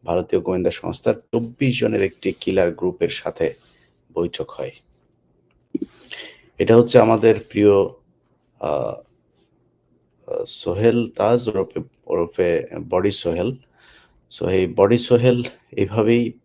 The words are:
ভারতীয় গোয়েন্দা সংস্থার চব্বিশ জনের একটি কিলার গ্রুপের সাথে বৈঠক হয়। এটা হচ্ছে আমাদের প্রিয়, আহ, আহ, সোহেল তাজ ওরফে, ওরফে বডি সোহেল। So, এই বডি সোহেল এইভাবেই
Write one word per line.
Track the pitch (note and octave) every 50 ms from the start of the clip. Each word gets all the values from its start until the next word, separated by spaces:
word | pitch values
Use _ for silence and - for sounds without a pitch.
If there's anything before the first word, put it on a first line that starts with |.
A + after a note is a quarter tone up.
| _
ভারতীয় | E2+ E2+ F2+ F2+ - - F#2
গোয়েন্দা | E2+ - F#2 F2+ F2+ F2+
সংস্থার | F2 - - F2 - - - A#2 A2+ - _ _
চব্বিশ | - A#2 A#2 A#2 A#2+ _ C#3+ C3 B2 -
জনের | G#2+ G#2+ A2 G2+ G2
একটি | F#2+ - _ - F#2+
কিলার | F#2 - - - F#2+ F#2+ F2+ F2
গ্রুপের | E2 - F2 F2+ F2+ - F2 -
সাথে | - - - - - - - D#2+ - - - - - _ _ _ _ _ _ _ _
বৈঠক | D#2+ E2+ E2+ - - - -
হয়। | - - C#2+ - - - _ _ _ _ _ _ _ _ _ _ _ _ _ _ _ _ _ _ _ - - - - - - - - - - - - _ _ _ _
এটা | _ - - A2+
হচ্ছে | A#2 A#2+ A#2+ - B2+
আমাদের | A2 A2+ A2+ G#2+ A2 A2+ G#2+ G#2+ - _
প্রিয়, | - G#2+ G#2 G#2 G2+ G2
আহ, | F#2+ - - _ _ _ _ _ _ _ _ _ _ _ _ _
আহ, | - D2+ D2 C#2 A#1+ A1 - - - _ _ _ _ _ _ _ _ _ _ _ _ _ _ _ _ _ _ _ _ _ _ _ _ - - - -
সোহেল | - - - - F#2 F2 G2 G#2+ A#2 A2+ A#2 A#2
তাজ | - - - G2+ G#2+ A#2 B2 B2 A2
ওরফে, | G#2+ G2 F#2+ - - E2+ E2+ - _ _ _
ওরফে | - D#2 F2 E2+ E2+ - - F#2 F2 E2+ D#2+ - - E2 D#2 E2 E2+
বডি | F2+ F2+ F#2 G#2
সোহেল। | G2+ - - F2 E2 E2+ F#2 A#2 C3 C3 _ _ _ _ _ _ _ - _ _ _ _ _ _
So, | - - E2+ F2
এই | F#2+ F#2 F#2
বডি | F2 F2 - G2 G2+ A#2
সোহেল | A#2+ A#2+ - B2 A#2+ A#2+ B2+ B2 B2 A#2+ - - _ _ _
এইভাবেই | - - G2+ F#2 G2+ A#2 G#2+ A2 A#2 A#2+ A#2+ - - _ _